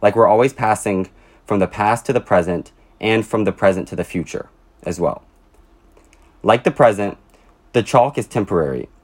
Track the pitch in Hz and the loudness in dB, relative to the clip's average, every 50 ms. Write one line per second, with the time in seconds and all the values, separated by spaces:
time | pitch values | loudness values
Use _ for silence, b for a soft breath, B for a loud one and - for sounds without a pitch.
0 | - 104 - 113 113 - 104 110 123 139 - - - 110 110 - - 110 101 92 | 2 2 4 4 4 6 6 4 2 2 0 -2 -2 -2 -2 -2 -2 -4 -2 -2
1 | 95 - b b b b b b b - 107 101 95 90 - - 110 104 113 117 | -4 -6 b b b b b b b -4 -2 -2 -2 -2 -2 -2 0 0 0 -2
2 | - - 135 120 - - 104 92 85 87 87 85 - - _ b b b b b | -2 -2 -2 -2 0 0 0 0 2 0 -4 -6 -6 -10 _ b b b b b
3 | - 107 110 113 110 - - 113 107 98 98 - - 98 98 90 - - - 87 | -2 -2 0 0 -2 -2 -4 -2 -2 -2 -4 0 2 2 2 2 -4 -8 -8 -8
4 | 87 - - 92 80 - - - - - _ _ _ _ _ _ - 80 85 85 | -8 -6 -6 -8 -8 -6 -8 -12 -12 -12 _ _ _ _ _ _ -10 -10 -6 -2
5 | 85 76 - - _ _ _ _ _ _ _ _ _ _ _ _ _ _ _ b | -2 -4 -4 -4 _ _ _ _ _ _ _ _ _ _ _ _ _ _ _ b
6 | b b b b b b b b _ - 110 120 - 190 156 - 143 117 107 98 | b b b b b b b b _ 0 0 2 2 -2 0 4 2 2 4 2
7 | 101 101 - _ _ _ b b b b b b _ _ _ 123 107 - - 135 | -4 -6 -6 _ _ _ b b b b b b _ _ _ -2 -2 2 2 2
8 | 120 120 - - 113 - - 127 104 95 101 87 80 69 67 62 58 - _ _ | 2 2 0 -8 -10 -6 -6 -6 -4 -2 -2 -2 -2 -2 -4 -8 -10 -12 _ _